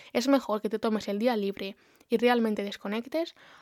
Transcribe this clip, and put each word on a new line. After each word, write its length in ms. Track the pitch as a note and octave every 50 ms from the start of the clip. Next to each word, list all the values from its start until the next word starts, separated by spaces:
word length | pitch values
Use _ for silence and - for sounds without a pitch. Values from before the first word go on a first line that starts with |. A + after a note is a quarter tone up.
| - - -
Es 160 | A#3+ A#3 C4
mejor 320 | C#4 C4 - - G#3+ G#3+
que 80 | - G#3
te 100 | A3 A3
tomes 300 | - A#3 A3 G#3 - -
el 100 | G3+ G3+
día 180 | A3+ B3+ A#3+
libre 400 | G#3+ G3 G3 F#3+ - G3 G3 G3 _ _ _ _ _ _ -
y 100 | A#3+ A3+
realmente 440 | A#3+ A#3+ B3 A#3+ A3+ A3 G#3+ G#3 G3+
desconectes 720 | G3+ G3 - - G3+ G3+ A3+ A#3 - - D#4 E4+ - - _ - - - -